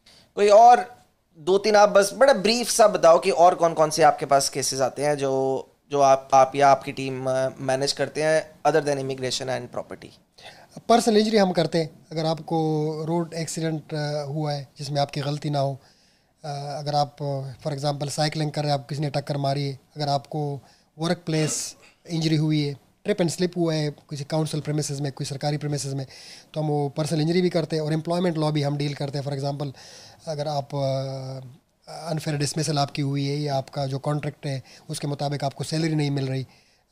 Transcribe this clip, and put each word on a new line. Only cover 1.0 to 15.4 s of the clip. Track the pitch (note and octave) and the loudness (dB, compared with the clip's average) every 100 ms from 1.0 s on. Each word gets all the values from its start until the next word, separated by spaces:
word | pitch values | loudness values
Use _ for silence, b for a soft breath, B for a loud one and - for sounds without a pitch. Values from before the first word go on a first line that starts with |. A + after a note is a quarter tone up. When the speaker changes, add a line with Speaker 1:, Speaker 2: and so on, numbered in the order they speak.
| _ _ _ E3 | _ _ _ -6
Speaker 1:
दो | D3+ G3 | 0 2
तीन, | G#3+ G#3 | 4 6
आप | G#3 | 8
बस | G3 G3 | 6 4
बड़ा | G#3 C#4 | 4 4
ब्रीफ | G#3+ G3 A#3+ A3+ | 6 2 0 0
सा | - G#3 | 4 4
बताओ | F3+ E3 E3+ | 6 6 6
कि | F#3+ | 4
और | E3 F3 | 4 4
कौन | D3+ E3+ | 6 2
कौन | D#3 D#3 | 2 0
से | E3 | 4
आपके | D3+ - C#3+ | 4 4 2
पास | C#3 C3+ | 2 2
केसेस | C#3+ B2 C3+ | -2 -4 -2
आते | B2+ C3 | -2 0
हैं | D3 D3 | -2 0
जो, | C#3 C3+ C3+ C3 - _ _ | 0 0 0 -2 -8 _ _
जो | C#3+ | 2
आप, | C3+ C3+ - | 4 4 4
आप | C3+ C3 | 4 4
या | C#3 C#3 | 4 4
आपकी | C3+ - | 4 0
टीम, | C#3 C3+ C3 C3 | -8 -8 -6 -4
अ, | C3 C3 - | -2 -4 -4
मैनेज | C3+ C3 C#3 | -4 -2 -2
करते | - C3 D3 | -2 -4 -2
हैं | D#3 D#3 - - D3 | 0 0 -2 -2 0
other | D#3 D3 | 2 0
than | C#3 | -2
immigration | C3+ C3 B2+ - C3 | -4 -6 -6 -6 -6
and | B2 B2 | -6 -8
property? | G#2+ - F#2 - - _ _ B B B - - | -12 -12 -14 -18 -20 _ _ B B B -6 2
Speaker 2:
पर्सनल | A#3 A#3+ G#3+ | 4 4 4
इंजरी | A3 G#3+ | 4 4
हम | F#3+ | 4
करते | F3 D#3 E3 | 2 0 -2
हैं। | D#3 - - | -4 -8 -10
अगर | D#3+ D#3+ | -4 -2
आपको | D#3+ D#3+ E3 D#3 D#3 D#3 D#3 | -4 -4 -2 0 0 -2 -4
रोड | D#3+ E3+ E3 | -2 -2 -2
एक्सीडेंट, | E3 D#3+ E3 D#3+ D#3 - | -6 -8 -4 -4 -4 -6
अ, | D#3 D3 D3+ C#3+ | -6 -4 -4 -6
हुआ | D3+ D3+ | -4 -4
है | C#3+ C3+ - | -4 -8 -14
जिसमें | C#3 C#3+ | -4 -2
आपकी | C#3 D3 | -2 -2
गलती | C#3+ D3 | -4 -4